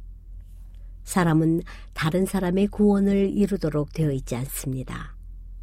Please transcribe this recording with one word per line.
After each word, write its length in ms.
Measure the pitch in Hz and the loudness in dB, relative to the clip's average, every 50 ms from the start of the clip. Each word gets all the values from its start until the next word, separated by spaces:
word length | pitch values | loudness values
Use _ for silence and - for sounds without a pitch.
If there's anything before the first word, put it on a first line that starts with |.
| - - - - - - - - - - - - - - - - - - - - - | -16 -16 -16 -16 -16 -16 -16 -16 -16 -16 -16 -18 -16 -16 -16 -16 -16 -16 -16 -14 -12
사람은 580 | - - 190 180 170 160 156 160 160 165 170 175 - - - - - - | -2 0 2 4 6 6 6 6 4 4 2 0 -4 -10 -16 -16 -12 -6
다른 340 | - - 160 160 180 190 | -4 -2 0 2 2 2
사람의 420 | 190 - 190 185 180 180 190 202 202 | 2 0 0 0 2 2 2 2 2
구원을 600 | - - 214 208 202 196 196 196 196 196 196 190 | 2 4 4 6 6 6 4 4 4 4 4 2
이루도록 640 | - 202 202 196 202 185 - 160 147 151 147 151 - | 4 2 2 2 2 0 0 0 0 0 -2 -2 0
되어 180 | - 156 151 | 0 2 2
있지 240 | 139 131 127 - 127 | 2 0 -2 -4 -4
않습니다. 800 | 120 127 135 - - - 143 131 131 127 - - 117 - - - - - - - - - - - - | -4 -4 -6 -6 -6 -6 -4 -4 -4 -6 -6 -8 -8 -10 -10 -14 -14 -16 -16 -16 -16 -14 -14 -14 -14